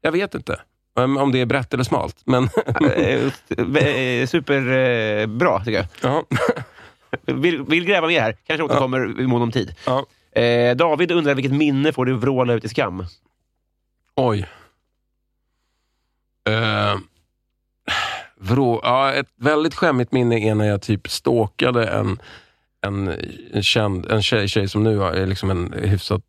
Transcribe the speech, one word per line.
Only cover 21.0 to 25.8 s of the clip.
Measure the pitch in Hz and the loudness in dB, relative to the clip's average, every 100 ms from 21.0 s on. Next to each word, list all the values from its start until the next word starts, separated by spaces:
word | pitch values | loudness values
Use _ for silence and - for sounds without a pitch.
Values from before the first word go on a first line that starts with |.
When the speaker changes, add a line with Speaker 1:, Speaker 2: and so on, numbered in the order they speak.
| - | -2
Speaker 1:
stalkade | - - 120 107 - 131 120 107 | -4 0 2 0 0 0 2 0
en, | 104 104 95 - - _ _ _ _ 98 | 0 -2 -4 -8 -20 _ _ _ _ -6
en, | 101 95 - - - - | -4 -4 -4 -8 -14 -6
en | - | -2
känd, | 98 117 104 95 - | 0 0 0 -2 -2
en | 110 | 0
tjej, | 98 117 98 | 2 0 0
tjej | 110 98 | 0 0
som | 104 | 0
nu | 110 104 | 2 2
är | 95 87 95 | 0 0 -2
liksom | 98 95 | -2 -2
en | 92 87 | -2 -2
hyfsat | - | -4